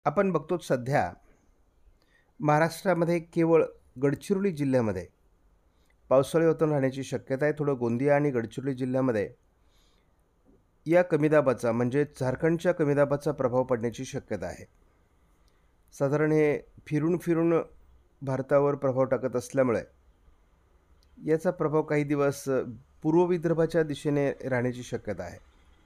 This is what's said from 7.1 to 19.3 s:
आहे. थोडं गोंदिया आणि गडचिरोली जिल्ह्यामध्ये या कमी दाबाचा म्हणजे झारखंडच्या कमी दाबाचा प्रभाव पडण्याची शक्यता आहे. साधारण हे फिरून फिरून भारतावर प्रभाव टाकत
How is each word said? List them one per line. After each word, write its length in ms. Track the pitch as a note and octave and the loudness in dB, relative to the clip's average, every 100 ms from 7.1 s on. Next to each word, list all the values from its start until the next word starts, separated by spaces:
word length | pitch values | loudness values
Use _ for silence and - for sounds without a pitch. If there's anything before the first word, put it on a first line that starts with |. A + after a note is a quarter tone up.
| B2+ - C3 | -8 -4 -2
आहे. 100 | D3 D3+ | 0 0
थोडं 180 | C#3+ C3+ | -2 0
गोंदिया 380 | A#2 A#2+ C#3+ C#3+ | 0 0 2 2
आणि 140 | D3 | 2
गडचिरोली 440 | B2 A2+ - C3 | 0 -4 -6 -6
जिल्ह्यामध्ये 560 | B2+ C3 C3 C3 G#2+ F#2+ - _ _ _ _ _ _ _ _ _ _ _ _ _ _ D3+ | -4 -2 0 0 0 -4 -8 _ _ _ _ _ _ _ _ _ _ _ _ _ _ 2
या 160 | F3 | 2
कमी 260 | F3+ D3+ D3+ | 4 2 4
दाबाचा 440 | D3+ C3 A2+ A#2+ | 4 4 2 0
म्हणजे 320 | A#2 B2 C3+ D3 - | 0 0 0 -2 -4
झारखंडच्या 520 | B2+ B2+ E3 E3 F#3 | -4 -2 0 0 0
कमी 220 | F3 D3 | 0 0
दाबाचा 380 | C#3+ C#3 C#3+ D#3+ | 2 2 0 -2
प्रभाव 320 | C3+ B2+ B2+ | -2 -2 -2
पडण्याची 400 | B2+ B2 A#2 G#2+ | 0 0 -2 -6
शक्यता 420 | C3 C3+ - G#2 F2 | -10 -12 -8 -8 -8
आहे. 180 | E2+ F#2+ _ _ _ _ _ _ _ _ _ _ _ _ | -12 -18 _ _ _ _ _ _ _ _ _ _ _ _
साधारण 400 | - C#3 D3 D#3 | -4 -2 0 2
हे 280 | D#3 D3+ C#3+ - - - | 4 2 0 -6 -20 -6
फिरून 320 | D3+ D#3 F3+ | -2 0 0
फिरून 360 | - E3 E3+ E3 - - - - _ _ | 0 0 2 2 0 -10 -20 -20 _ _
भारतावर 520 | C3+ C3 C3+ C#3+ C#3+ | -4 -4 2 2 4
प्रभाव 300 | C#3+ C#3 B2+ | 0 0 0
टाकत 320 | C3 B2+ B2 | 0 0 -2